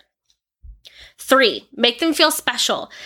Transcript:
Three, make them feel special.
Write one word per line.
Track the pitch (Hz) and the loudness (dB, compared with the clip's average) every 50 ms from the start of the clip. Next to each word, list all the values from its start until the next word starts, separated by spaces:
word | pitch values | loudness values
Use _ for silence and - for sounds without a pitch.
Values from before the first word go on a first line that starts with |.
| _ _ _ _ _ _ _ _ _ _ _ _ - - - - _ - - - - - _ | _ _ _ _ _ _ _ _ _ _ _ _ -20 -20 -20 -20 _ -20 -20 -20 -20 -20 _
Three, | - - - 269 262 254 208 131 - - _ - | -16 -2 2 4 4 4 2 0 -4 -10 _ -4
make | - 233 240 233 - | 0 0 0 0 0
them | 330 330 302 | -2 0 2
feel | - 320 311 | 2 2 2
special. | 311 - - 262 240 - - - 202 - - - - - - | 2 -2 -4 -4 -2 -2 -2 -2 -2 -4 -6 -10 -16 -18 -20